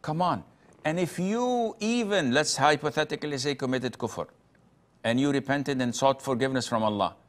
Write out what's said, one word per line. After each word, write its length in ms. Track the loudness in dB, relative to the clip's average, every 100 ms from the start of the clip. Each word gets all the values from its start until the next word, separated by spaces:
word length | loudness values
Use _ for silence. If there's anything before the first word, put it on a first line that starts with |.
Come 220 | -4 0
on. 220 | 0 0 -4 _ -20 -6
And 160 | -4 0
if 180 | -2 -2
you 560 | -2 0 0 0 -2 -2
even, 520 | 0 0 2 2 2
let's 240 | 2 2 2
hypothetically 840 | 2 4 0 -2 -2 -2 -6 -4
say, 160 | -2
committed 440 | -2 0 0 -2 -4
kufr, 280 | -6 -6 -10 -12 _ _ _ _ _ _
and 160 | 0 2
you 120 | 2
repented 500 | 0 0 -2 0 -2
and 120 | -2
sought 280 | 2 2 2
forgiveness 460 | -2 0 0 0 -2
from 160 | 0
Allah 320 | 0 2 -2 -2